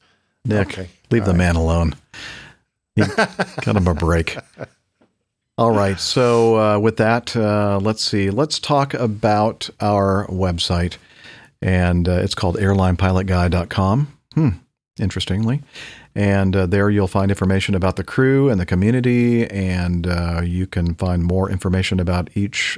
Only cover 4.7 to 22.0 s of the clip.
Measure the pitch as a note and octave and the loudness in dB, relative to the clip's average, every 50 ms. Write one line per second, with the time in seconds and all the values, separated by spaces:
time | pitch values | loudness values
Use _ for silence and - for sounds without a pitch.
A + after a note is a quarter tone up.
4.7 | _ _ _ _ _ _ _ _ _ _ _ _ _ _ _ _ _ - A#2 A#2 | _ _ _ _ _ _ _ _ _ _ _ _ _ _ _ _ _ 0 2 2
5.7 | A2+ G#2 G2+ G2 G2 F2 - - - C#3 B2 A#2+ A#2 A#2 A#2 A2+ A2+ A2 A2 G#2+ | 2 2 2 0 -2 -2 -4 -2 0 0 2 2 4 4 4 4 4 4 4 2
6.7 | G#2 G#2 G#2+ A2+ A2 - A2 A2 A#2 A#2+ A#2+ - - A#2 G#2+ G#2 G#2 G#2 G#2 G2+ | 2 2 2 0 0 2 2 2 2 0 -2 -4 -4 -2 0 0 2 2 0 0
7.7 | G2+ G2 F#2+ G#2+ A2 - - - - G2+ G2 G2 G2 A#2 D3+ D3+ - - - - | 0 0 0 -2 -2 -2 -4 -4 -2 0 0 0 0 -2 -2 -2 -4 -6 -4 0
8.7 | D3 C#3 C#3 C#3 - B2 B2 A2 G#2+ G#2+ A#2 A2 G#2+ G#2 G#2+ A2+ G2+ - - - | 0 0 0 0 -2 -2 -2 -4 -2 0 0 2 2 2 2 0 -2 -4 -10 -14
9.7 | - - - G#2 G#2 G2+ G2 G2 F#2+ G2 G2+ - F#2+ F#2 F#2+ F#2 E2+ E2+ - - | -8 -4 -2 0 2 2 2 2 2 0 -2 -2 -4 -2 -2 -2 -2 -2 -2 -2
10.7 | F#2 F2 F2 F2 - - - - - - - - - - - - _ _ - F#2+ | -2 0 -2 -2 -4 -8 -16 -20 -20 -20 -20 -20 -20 -20 -20 -20 _ _ -2 0
11.7 | F#2+ F2+ F2+ F2 F2 F2 E2+ F2+ F2+ F2+ F#2+ G2 - - - F#2 F2 - G2 G2 | 2 2 2 2 2 2 2 2 2 0 0 -2 -2 -2 -2 -2 0 0 0 2
12.7 | G2 G2 F#2 F#2 F#2 - G2 F#2 F#2 F#2 F#2+ F#2 F#2 F2+ F2 F2+ F2 F2+ F2 - | 2 4 2 2 2 2 2 2 2 0 0 0 0 0 2 2 0 0 -2 -2
13.7 | - - F#2+ F#2+ G#2 C3+ D3 - - _ _ _ - D#3 D#3+ B2 E2+ - - _ | -2 0 0 2 2 0 -2 -4 -6 _ _ _ -2 0 0 0 0 -2 -8 _
14.7 | _ _ _ _ _ - A2 F#2 - F#2 - - F#2 G2+ A2+ A2+ C3 C#3+ C#3+ - | _ _ _ _ _ -4 -4 -4 -4 -4 -4 -4 -2 -2 0 0 -2 -2 -6 -10
15.7 | - - - - - - - - - G#2 G2+ G2+ G2 G2 G2 F#2+ F#2 G2 F#2 F2 | -18 -20 -18 -18 -20 -20 -20 -8 -4 0 0 2 2 2 2 2 2 2 0 2
16.7 | G2+ G2+ G2+ G#2 G#2 G#2 G2 F2+ - G2+ G2 G2 G2+ - F#2+ F#2 F#2+ F#2+ - - | 2 2 2 2 2 2 2 0 0 0 0 0 0 0 2 2 2 0 0 0
17.7 | G2 F2+ F2+ F#2 F2 - F#2 - - - C3 C3 C3+ C3+ C#3 C#3 A2+ F#2 F2 - | 0 0 0 0 -2 -2 -6 -4 0 0 2 4 4 4 2 2 2 0 0 0
18.7 | F#2+ F2+ G2 A2 A#2+ B2+ B2 B2+ B2 A#2+ A#2+ A#2+ A#2+ A#2 A#2 - G2 G2 F#2+ F#2 | 0 2 2 2 2 2 2 2 2 2 2 2 2 0 0 -2 -4 -4 -4 -2
19.7 | F2+ F2+ F2+ F2 F2 F2 E2+ F2 F2 F2 E2+ E2+ E2+ E2 F2 F2 F2 F2+ F#2 - | -2 -2 -2 -2 -2 -2 -2 -2 -2 -2 -2 -2 -2 -2 -2 -2 -2 -4 -4 -4
20.7 | - G2 E2+ E2+ E2+ - G2 F2+ F2+ F2+ E2+ F2 F#2 F#2+ F#2+ F#2 F#2 F2+ - F#2+ | -4 -2 -2 -2 -2 -2 -2 -2 0 0 0 0 0 0 0 -2 -2 -4 -2 0
21.7 | F2+ F#2 F#2+ - F#2+ F#2 | 0 0 0 0 -2 -2